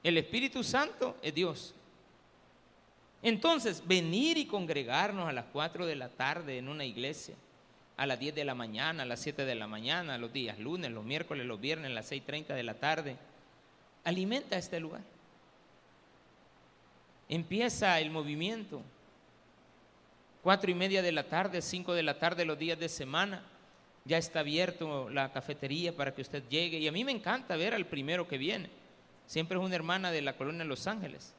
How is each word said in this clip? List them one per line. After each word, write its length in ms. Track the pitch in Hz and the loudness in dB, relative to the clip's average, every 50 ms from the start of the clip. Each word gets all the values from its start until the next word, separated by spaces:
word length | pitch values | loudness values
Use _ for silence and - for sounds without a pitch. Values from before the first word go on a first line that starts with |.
| - | 6
El 140 | 170 175 | 6 6
Espíritu 460 | 160 160 - - 240 262 269 - 262 226 | 6 4 4 0 2 2 2 0 2 2
Santo 540 | - - 262 294 311 - - - 247 - - | 4 4 4 4 2 0 -2 -2 -2 -2 -4
es 120 | - 156 143 | -6 -2 0
Dios. 400 | 151 185 175 143 - - - - - - - - - - - - - - - - - - - - - - - - - - - - - - - - - | 2 0 2 0 -4 -10 -12 -14 -18 -20 -20 -20 -20 -20 -20 -20 -20 -20 -20 -20 -20 -20 -20 -20 -20 -20 -20 -20 -20 -20 -20 -20 -20 -20 -20 -20 0
Entonces, 640 | - 233 226 - - 330 339 294 226 226 170 - - | 2 2 4 6 6 6 6 6 4 0 -2 -2 4
venir 520 | 170 185 185 165 160 170 214 277 320 330 | 4 6 6 6 4 4 4 4 4 4
y 80 | 320 277 | 2 2
congregarnos 840 | - 208 202 180 156 160 143 131 113 127 151 190 208 196 196 175 | 0 -2 -2 0 0 0 -2 0 2 2 2 2 2 0 -2 -2
a 60 | 156 135 | -2 -2
las 120 | 123 117 - | -2 -4 -4
cuatro 340 | - 143 151 170 - 165 180 | -4 -2 -2 -2 -2 -4 -2
de 100 | 165 151 | -2 -2
la 120 | 139 127 120 | -4 -6 -10
tarde 500 | - - 131 139 156 170 165 143 131 123 | -4 -2 0 0 0 -2 -4 -4 -6 -6
en 100 | 127 135 | -6 -6
una 160 | 147 156 143 | -6 -6 -6
iglesia, 500 | 127 101 107 123 139 - - - - - - - - - - - - - - - - - | -6 -4 -4 -4 -4 -4 -6 -8 -10 -12 -18 -20 -20 -20 -20 -20 -20 -20 -20 -20 -16 -4
a 80 | - 135 | -2 0
las 120 | 139 127 | 0 0
diez 160 | 117 131 147 151 | 0 -2 -4 -2
de 120 | 151 143 | -2 -2
la 100 | 139 127 | -2 -2
mañana, 480 | 123 117 110 107 113 139 156 165 156 131 | -4 -6 -6 -2 0 0 0 0 -2 -2
a 20 | |
las 140 | 123 120 113 | -4 -4 -2
siete 240 | - 151 147 - 135 | -4 -4 -2 -2 -2
de 120 | 131 123 | -2 -2
la 120 | 110 107 | -2 -4
mañana, 500 | 107 107 107 113 127 156 180 175 156 131 | -6 -6 -6 -2 -2 -2 -2 -2 -4 -4
los 140 | 120 120 113 | -4 -6 -4
días 260 | 123 139 123 110 104 | -4 -4 -4 -4 -6
lunes, 320 | 104 107 131 170 185 170 123 | -6 -6 -6 -4 -4 -4 -6
los 120 | 113 110 107 | -6 -6 -4
miércoles, 420 | 117 139 156 156 - 156 139 123 | -4 -2 -4 -2 -4 -4 -4 -4
los 140 | 123 113 98 | -4 -6 -4
viernes, 320 | 113 139 160 160 151 135 | -2 -2 -2 -2 -4 -6
a 20 | 123 | -6
las 120 | 113 110 | -6 -6
seis 180 | - 143 139 - | -6 -8 -8 -6
treinta 280 | - 143 151 156 - 143 | -6 -6 -6 -6 -6 -4
de 100 | 131 117 | -4 -4
la 120 | 117 110 | -6 -6
tarde, 420 | - - 147 160 160 151 143 127 131 - - - - - - - - - - - - - - - - - | 0 0 2 2 2 -2 -6 -8 -10 -14 -20 -20 -20 -20 -20 -20 -20 -20 -20 -20 -20 -20 -20 -20 -4 -2
alimenta 520 | 170 180 185 185 202 233 285 277 - 196 | 0 0 2 0 0 0 -2 -2 -2 -2
este 220 | 180 175 - 185 165 | -2 -2 -4 -6 -6
lugar. 220 | 165 156 165 - 190 - - - - - - - - - - - - - - - - - - - - - - - - - - - - - - - - - - - - - - - - - - - - | -6 -6 -8 -12 -14 -16 -20 -20 -20 -20 -20 -20 -20 -20 -20 -20 -20 -20 -20 -20 -20 -20 -20 -20 -20 -20 -20 -20 -20 -20 -20 -20 -20 -20 -20 -20 -20 -20 -20 -20 -20 -20 -20 -20 -20 -20 -20 -20 -8
Empieza 720 | - 151 170 165 - 180 214 240 240 - - 214 190 175 160 | -4 -4 -4 -2 0 0 2 2 2 2 4 6 6 6 6
el 100 | 160 156 | 4 2
movimiento. 720 | 160 160 147 147 147 151 170 196 226 226 208 180 160 131 - 135 - - - - - - - - - - - - - - - - - - - - - - - - - - - - - - | 0 -2 -2 -2 -2 0 0 -2 -2 -4 -6 -8 -10 -10 -10 -14 -18 -20 -20 -20 -20 -20 -20 -20 -20 -20 -20 -20 -20 -20 -20 -20 -20 -20 -20 -20 -20 -20 -20 -20 -20 -20 -20 -20 -20 0
Cuatro 300 | - 180 196 196 196 180 | 6 6 6 6 6 2
y 20 | 180 | 2
media 280 | 175 185 196 190 190 | 4 2 4 4 4
de 100 | 180 175 | 4 4
la 160 | 160 151 139 | 2 2 0
tarde, 340 | - 151 170 190 196 185 175 | 2 2 2 2 2 0 -2
cinco 320 | 156 - - 180 175 180 175 | -2 -2 -4 -2 0 0 2
de 100 | 170 160 | 2 2
la 140 | 151 143 | 2 2
tarde, 280 | - 160 170 175 170 175 | 2 2 0 2 2 0
los 120 | 160 151 | 0 0
días 220 | 139 160 165 165 160 | -2 0 -2 0 -2
de 80 | 170 | -2
semana, 560 | 160 - - 143 131 139 165 190 202 196 180 - - - - - - - - - - - - - | -4 -4 -4 -6 -2 2 2 2 0 -2 -8 -10 -16 -20 -20 -20 -20 -20 -20 -20 -20 -20 -18 -2
ya 120 | 127 160 | 2 2
está 220 | 165 165 165 - 160 | 2 2 2 0 0
abierto 720 | 151 147 147 165 180 180 175 175 165 156 147 139 127 110 | 0 2 4 4 2 2 0 -4 -4 -2 -2 -2 -2 -2
la 240 | 135 143 135 131 - | 0 0 0 0 -2
cafetería 600 | 135 - - 147 147 - 131 139 165 175 170 165 | -6 -4 -4 -6 -4 -2 -2 0 0 0 -2 0
para 220 | 156 139 139 131 | 0 -2 -2 -2
que 60 | - | -4
usted 260 | 135 - - 143 131 | -8 -6 -6 -8 -4
llegue. 320 | 117 135 156 170 170 160 160 | 0 2 2 2 2 0 0
Y 80 | 156 | 0
a 60 | 156 151 | 0 2
mí 100 | 190 247 | 0 0
me 80 | 277 | 0
encanta 460 | 262 208 - 175 220 262 - - 180 | -2 -2 0 0 -2 -2 0 -2 0
ver 160 | 156 170 214 226 | 0 2 2 2
al 120 | 214 175 | 0 -2
primero 440 | - - 143 135 147 170 180 165 - | -2 -4 -4 -2 0 0 -2 0 -2
que 80 | 143 | -4
viene. 320 | 131 135 170 220 214 165 - - - - - - - - - - - - | -2 -2 -2 -2 -2 -6 -8 -12 -18 -20 -20 -20 -20 -20 -20 -20 -20 -16
Siempre 300 | - - 156 165 165 185 | -4 -2 -2 0 2 0
es 60 | 185 185 | 0 2
una 120 | 190 185 | 2 0
hermana 340 | 170 160 165 180 190 190 180 | 0 0 0 0 0 2 0
de 120 | 165 156 | 0 2
la 160 | 143 139 131 | 0 0 -2
colonia 260 | - 135 143 160 170 165 | -2 -4 -4 -2 -4 -2
Los 240 | 156 135 - - | -4 -4 -2 -2
Ángeles. 460 | 190 214 220 185 147 - 73 - - - | -4 -4 -4 -6 -8 -8 -12 -16 -18 -20